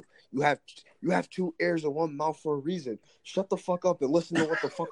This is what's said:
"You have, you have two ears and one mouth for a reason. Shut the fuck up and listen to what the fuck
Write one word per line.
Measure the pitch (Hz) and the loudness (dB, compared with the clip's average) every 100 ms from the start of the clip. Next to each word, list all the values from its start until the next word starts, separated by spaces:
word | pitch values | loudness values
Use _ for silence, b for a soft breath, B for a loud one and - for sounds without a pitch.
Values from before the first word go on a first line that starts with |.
| - _ _ | -10 _ _
"You | 135 | 0
have, | 147 160 - - - _ | 2 2 -6 -20 -20 _
you | 160 | 0
have | 180 170 | 0 -2
two | - 180 - | -4 -4 0
ears | 175 165 | 0 2
and | 151 | 0
one | 147 165 143 | -2 -2 0
mouth | 156 151 | -4 -2
for | 156 | -2
a | 143 | -2
reason. | 147 180 127 104 - _ | -2 -4 -4 -8 -12 _
Shut | - 185 196 | -6 -4 -2
the | 185 | -4
fuck | - 180 | -2 0
up | 185 170 | 0 2
and | 135 | 2
listen | 165 - 165 | 2 2 0
to | 156 | 2
what | 160 | 0
the | 143 | -2
fuck | - 165 | -4 -4